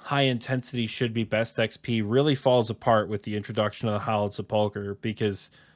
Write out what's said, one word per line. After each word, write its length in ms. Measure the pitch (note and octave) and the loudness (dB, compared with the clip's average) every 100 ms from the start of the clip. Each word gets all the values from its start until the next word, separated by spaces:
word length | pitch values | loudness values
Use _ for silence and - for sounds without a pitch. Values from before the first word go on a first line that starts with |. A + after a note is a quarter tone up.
high 180 | - C#3 | -4 2
intensity 640 | C3+ A#2+ - C3 - B2 A2+ | 2 2 -2 -4 -4 -4 -4
should 260 | - A#2+ | -2 -2
be 120 | A2+ | -2
best 340 | A2+ G#2+ A2+ - | 0 0 0 -2
X 180 | A2 - | -2 -4
P 260 | - A2+ | -4 -2
really 340 | G#2 B2 D3+ C3+ | 2 2 4 2
falls 340 | C3+ B2 A2 | 4 4 4
apart 380 | G#2+ B2+ A2+ G2+ | 0 4 4 4
with 160 | G#2+ | -4
the 100 | - G#2 | -4 -6
introduction 520 | G#2 A2 G#2 - A2+ | -4 -2 -2 -2 -2
of 60 | |
the 40 | G#2 | -2
Hallowed 320 | G2 G#2+ G2+ | 0 0 -2
Sepulcher 640 | - G2 G#2+ G#2+ G#2 G2+ G2 | -4 -2 0 0 -2 -8 -6
because 500 | A2 G#2 G#2+ G2 - _ _ | -6 -2 -2 -2 -8 _ _